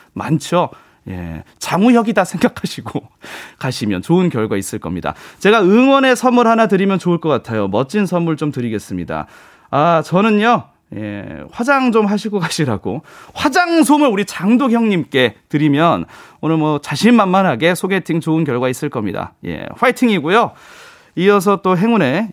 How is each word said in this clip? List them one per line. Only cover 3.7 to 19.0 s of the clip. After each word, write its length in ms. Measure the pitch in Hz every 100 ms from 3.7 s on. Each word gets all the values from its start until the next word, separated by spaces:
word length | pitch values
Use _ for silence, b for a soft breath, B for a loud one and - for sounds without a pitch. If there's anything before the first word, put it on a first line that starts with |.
| - 107 92
좋은 280 | - 175 180
결과 280 | 120 107 101
있을 220 | 95 107
겁니다. 340 | 85 87 73 - B B
제가 220 | 190 226
응원의 540 | 185 220 269 269 254 247
선물 320 | 254 240 233
하나 180 | 226 220
드리면 300 | 190 196 190
좋을 220 | 175 170
것 100 | 156
같아요. 380 | 123 - 110 98
멋진 380 | 101 135 214 185
선물 280 | 180 165 156
좀 160 | 151
드리겠습니다. 760 | 131 120 104 - 92 82 78 73 B B B B
아, 320 | 135 165 165 -
저는요, 580 | 175 226 208 226 226 - _ _ 104
예, 480 | 107 101 101 73 69
화장 400 | - 240 277 254
좀 140 | 220 208
하시고 340 | 208 220 202
가시라고 640 | 165 - 131 101 98 127 - B B -
화장솜을 720 | 294 359 349 330 226 294 285
우리 180 | 202 196
장동형님께 1120 | - 190 240 269 233 220 185 135 131 120 - _
드리면 560 | 147 151 143 170 101 - B B B
오늘 160 | 156 160
뭐 220 | 151 147
자신만만하게 960 | - 143 208 233 190 190 190 123 165 175
소개팅 460 | 190 190 - 165
좋은 220 | 160 160
결과 260 | 147 123 127
있을 200 | 127 147
겁니다. 440 | 123